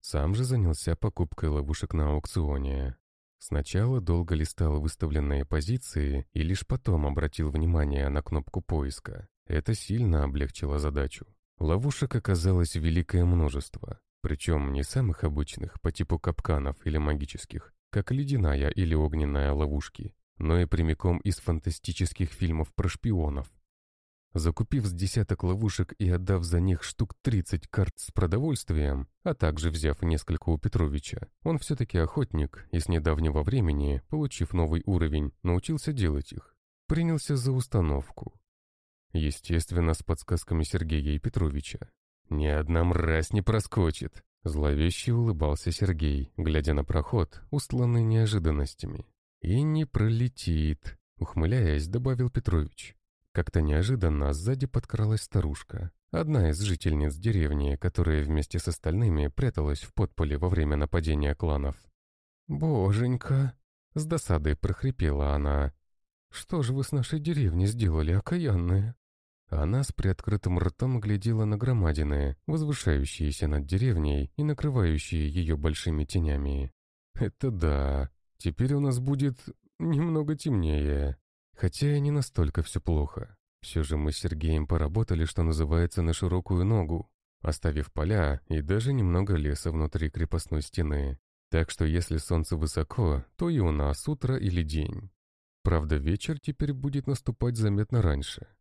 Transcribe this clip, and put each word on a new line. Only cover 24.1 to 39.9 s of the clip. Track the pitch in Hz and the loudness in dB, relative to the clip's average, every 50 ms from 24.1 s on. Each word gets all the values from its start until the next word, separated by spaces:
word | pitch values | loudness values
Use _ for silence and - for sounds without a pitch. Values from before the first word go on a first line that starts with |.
| _ _ _ _ _ | _ _ _ _ _
Закупив | - 78 85 80 - 117 - - 139 110 | 0 0 0 2 0 -2 0 0 0 0
с | 101 90 | 0 -2
десяток | 85 95 95 - 120 104 - 98 - - | -2 -2 0 2 0 2 2 0 0 2
ловушек | 90 90 98 113 107 - - 92 - - _ | 0 0 2 0 -2 0 0 -4 -4 -2 _
и | 104 92 | 0 2
отдав | 90 87 92 92 98 92 85 | 2 2 2 2 2 2 2
за | 82 87 87 | 2 2 2
них | 90 95 92 - - | 4 4 2 0 -2
штук | - - _ - - - _ | -8 -4 _ -4 -4 -4 _
тридцать | _ - 117 98 85 - - 82 - - | _ 0 0 0 0 0 -4 -4 -4 -2
карт | - - 95 - - - | 0 0 0 0 0 -8
с | - - | -12 -6
продовольствием, | - - - 87 78 110 139 165 147 - - - - 76 73 71 69 67 67 - _ _ _ | 0 0 2 2 2 0 0 0 -2 -4 -2 -2 0 0 0 0 -2 -2 -6 -8 _ _ _
а | - - | -4 -2
также | - - 80 76 73 78 85 | 0 0 0 0 2 0 -2
взяв | 78 80 78 78 71 - - | -2 0 0 0 0 0 0
несколько | 85 80 76 - - 87 80 - - | 0 0 0 0 -2 -4 -2 0 0
у | 82 78 | -2 0
Петровича, | - 107 - 90 85 73 69 73 - - - - - - _ _ - | 0 0 0 2 0 2 0 -4 -6 -6 -10 -10 -12 -14 _ _ -4
он | 160 165 151 | -2 -2 -2
всё-таки | - - 151 - 123 - - 92 | -2 -4 -4 -4 -4 -2 0 0
охотник | 82 76 - - 131 - - 80 73 69 - - - - | 0 2 0 -2 -4 -2 -2 -2 -2 -2 -4 -10 -14 -4
и | - 85 | -4 -2
с | 78 - | 0 0
недавнего | 87 85 76 82 78 73 80 80 71 78 73 | 0 0 2 2 2 2 2 2 2 2 0
времени, | - 110 135 107 82 73 71 71 71 71 67 - _ | 0 0 2 2 2 2 2 0 0 0 -2 -4 _
получив | - 156 151 139 - - 85 - - | -4 -4 -4 -4 -2 -4 -4 -2 0
новый | 90 85 78 80 85 - | 0 2 2 0 -2 0
уровень, | - 98 87 82 78 73 76 76 71 - _ _ | 0 0 2 2 2 0 0 -2 -2 -6 _ _
научился | 90 87 90 - - 160 151 - - | 0 0 0 0 -2 -4 -4 -2 -4
делать | 151 131 101 82 73 71 69 - | -2 0 0 0 0 0 -4 -6
их. | - - - _ _ _ _ _ _ _ _ _ | -12 -16 -16 _ _ _ _ _ _ _ _ _
Принялся | 151 160 170 170 165 151 - - 147 | 0 0 2 2 0 -2 -2 -2 -2
за | 135 120 131 | 0 0 0
установку. | 131 127 123 - - 107 87 78 71 69 65 - - - - - _ - _ _ _ _ _ _ _ _ _ _ _ _ _ _ | 0 0 -2 0 2 2 2 2 2 0 -2 -6 -12 -14 -14 -14 _ -16 _ _ _ _ _ _ _ _ _ _ _ _ _ _
Естественно, | _ - 76 76 73 - - - 87 82 78 - 87 87 85 82 | _ 0 0 0 -2 -4 -4 0 0 0 0 0 0 2 2 2